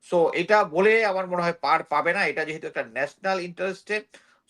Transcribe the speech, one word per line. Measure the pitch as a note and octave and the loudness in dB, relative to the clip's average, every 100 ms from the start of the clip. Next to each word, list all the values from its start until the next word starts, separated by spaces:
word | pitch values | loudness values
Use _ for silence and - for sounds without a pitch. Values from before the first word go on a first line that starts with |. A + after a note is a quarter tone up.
| - | 0
So | F3+ D#3+ | 2 2
এটা | D3 F3 G#3+ | 0 2 2
বলে | G3 D#3 G3+ A3+ | 2 2 4 4
আমার | G#3+ F#3+ F#3 | 2 -2 -4
মনে | F3 | -2
হয় | E3+ E3+ | -2 -2
পার | C#3 D#3+ | 0 0
পাবে | D#3 D3 E3 | 2 0 0
না, | F3+ F3 | 0 0
এটা | C#3+ | -2
যেহেতু | D3+ D#3 D#3+ | -6 -6 -8
একটা | D#3 | -8
ন্যাশনাল | B2 A2+ C#3+ - F#3+ F#3+ | -6 -6 -6 -4 -4 -4
ইন্টারেস্টে। | F3 E3+ F#3+ F#3 - G#3+ G#3 - _ _ _ | -6 -6 -6 -6 -6 -6 -6 -20 _ _ _